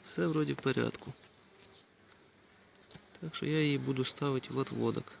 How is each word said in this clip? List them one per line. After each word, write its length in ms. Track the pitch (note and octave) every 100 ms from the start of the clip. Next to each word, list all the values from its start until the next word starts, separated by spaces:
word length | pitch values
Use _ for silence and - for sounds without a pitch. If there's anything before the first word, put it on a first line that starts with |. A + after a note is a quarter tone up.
Все 240 | - - F3
вроді 260 | D#3 D3
в 40 | C3+
порядку. 560 | C3+ B2+ A#2 - - - - - - - - - - - - - - - - - - - - - - -
Так 160 | D#3+ -
що 100 | -
я 160 | D#3
її 160 | D3+ C#3
буду 280 | C3 C3 B2+
ставити 480 | - C#3+ C3 -
в 40 | B2
отводок. 560 | C3+ A#2 A#2 A2+ - -